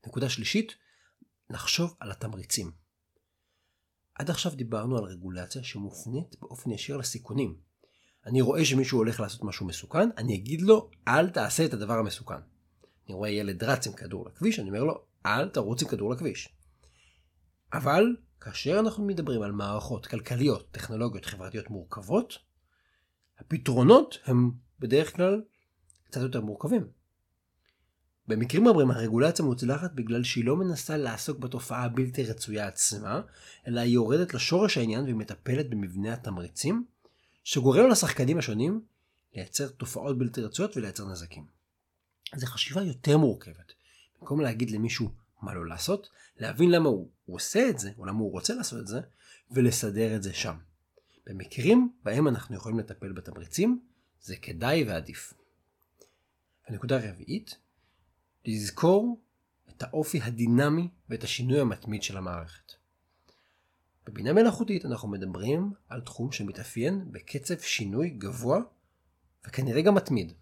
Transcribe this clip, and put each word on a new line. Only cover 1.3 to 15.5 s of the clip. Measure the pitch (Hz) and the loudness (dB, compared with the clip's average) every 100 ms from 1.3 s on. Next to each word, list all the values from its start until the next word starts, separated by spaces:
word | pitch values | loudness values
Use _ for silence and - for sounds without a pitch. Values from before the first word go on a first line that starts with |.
| _ _ | _ _
לחשוב | - - - 170 - | -8 -4 -2 -2 -6
על | 104 | -14
התמריצים. | 95 110 104 87 - 87 80 _ _ _ _ _ _ _ _ _ _ _ _ _ - | -10 -10 -10 -6 -6 -6 -12 _ _ _ _ _ _ _ _ _ _ _ _ _ -10
עד | 143 | -4
עכשיו | 165 180 | -2 -2
דיברנו | 143 117 110 113 127 | -4 -6 -4 -2 -2
על | |
רגולציה | 98 90 92 90 90 135 | -4 -10 -10 -8 -8 -10
שמופנית | 123 - 101 - - 127 175 - | -10 -10 -10 -10 -8 -8 -8 -12
באופן | - 123 - | -16 -10 -6
ישיר | 113 - 143 | -6 -6 -6
לסיכונים. | 123 120 - 120 117 80 _ _ _ _ _ _ - | -6 -8 -6 -4 -4 -6 _ _ _ _ _ _ 0
אני | 127 | 2
רואה | 127 165 151 | 4 4 4
שמישהו | 131 127 127 | 4 2 2
הולך | 110 110 | 2 0
לעשות | 101 - | -4 -6
משהו | 107 - 95 | -8 -6 -8
מסוכן, | 85 - 156 226 220 | -8 -4 2 2 2
אני | 113 101 | -4 -4
אגיד | 107 156 | -4 -2
לו, | 190 220 220 - - | 6 6 6 -6 2
"אל | 131 180 | 4 4
תעשה | 175 107 - 160 | 2 -2 2 0
את | |
הדבר | 110 101 | 0 -2
המסוכן." | 117 104 - - 85 80 _ _ _ _ _ - | 0 0 -4 -10 -12 -14 _ _ _ _ _ -14
אני | 92 | -6
רואה | 107 | -2
ילד | 104 101 92 | -2 -2 -2
רץ | 113 127 117 | 0 0 0
עם | |
כדור | - 92 92 92 | -8 -10 -10 -12
לכביש, | - 196 214 | -2 0 0
אני | 98 | -4
אומר | 101 | -2
לו, | 143 - _ _ 98 | -2 -4 _ _ 0
"אל | 110 | 0
תרוץ | 180 | 0